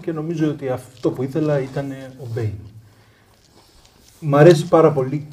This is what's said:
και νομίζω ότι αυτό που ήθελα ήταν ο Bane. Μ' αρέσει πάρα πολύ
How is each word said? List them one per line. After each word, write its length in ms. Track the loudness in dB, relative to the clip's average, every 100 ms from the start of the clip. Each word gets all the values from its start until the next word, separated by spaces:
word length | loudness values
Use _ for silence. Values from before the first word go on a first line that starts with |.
και 100 | -6
νομίζω 380 | -8 -6 -2 -2
ότι 200 | -2 -6
αυτό 420 | -8 -10 -6 -4
που 120 | -4
ήθελα 360 | -6 -2 -2 -2
ήταν 320 | -4 -8 -8 -10 -16 -16
ο 80 | -10 -6
Bane. 160 | -6 -8 -16 -20 -20 _ _ _ _ _ _ _ _ _ _ _ _ -10
Μ' 160 | 0 6
αρέσει 320 | 8 8 4
πάρα 240 | 4 4
πολύ 360 | 2 -4 -6 -6